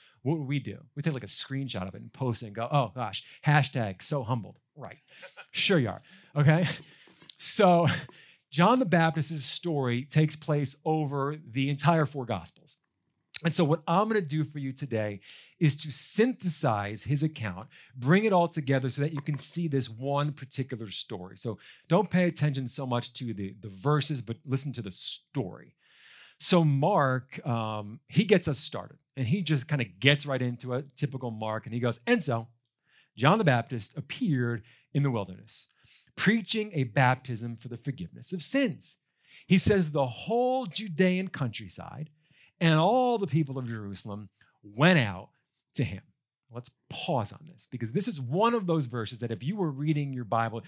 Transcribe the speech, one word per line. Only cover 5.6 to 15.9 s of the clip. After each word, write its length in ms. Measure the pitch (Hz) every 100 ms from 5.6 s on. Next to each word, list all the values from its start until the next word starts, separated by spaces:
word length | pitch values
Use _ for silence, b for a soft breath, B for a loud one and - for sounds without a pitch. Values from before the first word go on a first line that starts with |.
| - 180
you 80 | 110
are, 140 | 95 B B B 147
okay? 280 | 143 160 170 - B B B B B -
So 500 | - - 185 170 160 B B B B B _
John 260 | 135 185 254
the 60 |
Baptist's 600 | 208 170 165 156 147 156
story 600 | - - 175 147 127 120
takes 320 | 143 151 156 -
place 400 | - 147 139 -
over 520 | 160 160 143 143 139 156
the 260 | 156 120 135
entire 360 | 143 151 165 143
four 180 | 143
Gospels. 520 | 117 98 82 - _ - _ _ _ _ _ -
And 120 | 165
so 100 | 170
what 180 | 147 160 -
I'm 180 | 175 220
gonna 120 | 214
do 240 | 156 156
for 140 | 151 151
you 140 | 135
today 480 | 131 135 110 107 101 B B B B
is 160 | 151 -
to 140 | 156